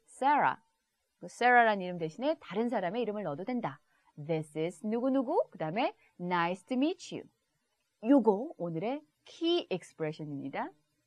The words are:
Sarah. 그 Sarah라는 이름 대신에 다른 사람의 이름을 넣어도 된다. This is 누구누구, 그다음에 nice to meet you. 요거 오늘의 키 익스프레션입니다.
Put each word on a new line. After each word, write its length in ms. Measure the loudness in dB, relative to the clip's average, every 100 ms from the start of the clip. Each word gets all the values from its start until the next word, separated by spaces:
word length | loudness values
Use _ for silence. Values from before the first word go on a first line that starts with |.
| _
Sarah. 480 | -2 2 4 2 0 _ _ _ _ _ _
그 60 | -12
Sarah라는 560 | 0 6 6 6 2
이름 160 | -2 -4
대신에 380 | -6 -2 -2 -2
다른 280 | -4 -2 0
사람의 340 | 0 -2 -2
이름을 200 | -4 -4
넣어도 200 | -4 -6
된다. 360 | -4 -4 -4 -8 _ _ _ -10
This 420 | -4 -2 -2 -4
is 280 | -4 -4 -4
누구누구, 640 | 0 2 2 2 0 -2
그다음에 440 | -2 -4 0 -2 -4 _ -8
nice 440 | -2 0 0 -2 -4
to 100 | 0
meet 380 | 0 -2 -8
you. 100 | -12 -12 _ _ _ _ _ _ _ 4
요거 460 | 6 6 2 0 -8
오늘의 460 | -6 -4 -4 -6 -10 _
키 420 | -20 -4 0 0 -2
익스프레션입니다. 1000 | -6 -8 -8 -6 -6 -8 -8 -8 -6 -8 -10 _ _